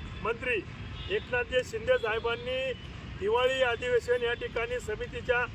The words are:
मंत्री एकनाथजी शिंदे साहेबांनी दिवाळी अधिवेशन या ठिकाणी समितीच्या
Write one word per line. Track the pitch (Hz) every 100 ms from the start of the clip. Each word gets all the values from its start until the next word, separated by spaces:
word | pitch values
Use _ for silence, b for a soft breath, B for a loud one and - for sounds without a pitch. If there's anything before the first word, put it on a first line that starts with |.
| - -
मंत्री | 202 - 254 220 - - - - - 202
एकनाथजी | - - 240 254 247
शिंदे | 220 233 254
साहेबांनी | 440 453 466 233 247 262 262 240 - - - -
दिवाळी | 196 240 254 262
अधिवेशन | 254 226 247 240 240 247
या | 233
ठिकाणी | 240 233 466 466 -
समितीच्या | 440 427 480 494 494 480 480